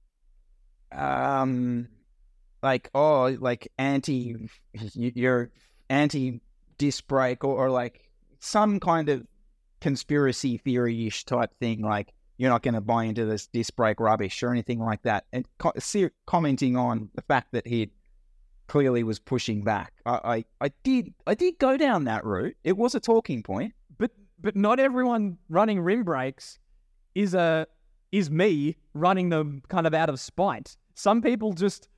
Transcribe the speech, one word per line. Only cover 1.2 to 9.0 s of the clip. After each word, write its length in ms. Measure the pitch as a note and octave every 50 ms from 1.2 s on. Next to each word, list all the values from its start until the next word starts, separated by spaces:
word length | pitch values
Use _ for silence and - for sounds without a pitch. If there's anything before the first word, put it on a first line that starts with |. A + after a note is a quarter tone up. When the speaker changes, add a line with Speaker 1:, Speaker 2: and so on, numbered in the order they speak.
| B2+ C3+ C#3 C3+ C3+ C3 C3 B2 B2 B2 B2 A#2+ A#2+ A#2+ - _ _ _ _ _ _ _ _ _ _ _ _ _ -
Speaker 1:
like, 260 | C3+ C3 B2 - - -
"Oh, 420 | C3+ D3 D#3 D3+ C3+ B2+ C3 C3+ A#2+
like, 320 | B2+ B2+ A#2+ A2+ - - _ -
anti, 580 | C3 C#3 C#3 C#3 C3+ - C#3 B2+ B2 A#2+ A#2 A2 A2 G#2+ - - _ _ -
y-, 380 | G#2+ A2 G#2 - - A#2+ B2 A#2+
you're 360 | B2 A#2+ B2+ B2+ B2 A#2+ A2+ _ _ _ _ _ _ _ -
anti-disc 1160 | C3+ C#3 D3 D3 - C#3+ C3 B2+ B2+ A#2+ - _ _ _ _ _ _ - C#3+ D3 C3 - - -
brake," 360 | C#3 C3+ C3 B2+ B2+ - -
or, 120 | C#3 C3+
or, 140 | B2 C3 C3
like, 400 | C3 B2+ A#2+ A#2+ - _ _ _ _ _ _ _ _ _
some 400 | - - - G#3+ G#3+ G#3+ G3+ G3+
kind 300 | - F3 E3 E3